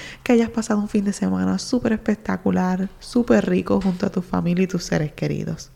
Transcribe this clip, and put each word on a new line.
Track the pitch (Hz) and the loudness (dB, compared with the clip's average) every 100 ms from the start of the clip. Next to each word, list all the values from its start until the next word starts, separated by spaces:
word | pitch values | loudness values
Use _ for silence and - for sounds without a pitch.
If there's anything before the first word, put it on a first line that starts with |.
| - - | -14 -6
que | - | 2
hayas | 233 226 | 4 4
pasado | 226 214 208 | -2 -2 -2
un | 208 | 0
fin | 214 202 | 0 0
de | |
semana | - 190 185 185 190 | 0 -2 0 0 -2
súper | - 247 240 | -2 -2 0
espectacular, | 220 - 202 - 185 196 185 185 185 190 - | 0 0 -2 -2 -2 0 0 0 0 -4 -8
súper | - 240 240 220 190 | -2 0 4 4 4
rico | 180 170 196 | 0 2 2
junto | 190 180 | 2 0
a | 190 | -2
tu | 185 | -2
familia | 175 180 170 175 | -2 -2 0 0
y | 185 | 0
tus | 175 | -2
seres | - 165 151 | -2 -2 -2
queridos. | - 147 147 165 160 - | -4 -4 -4 -6 -8 -12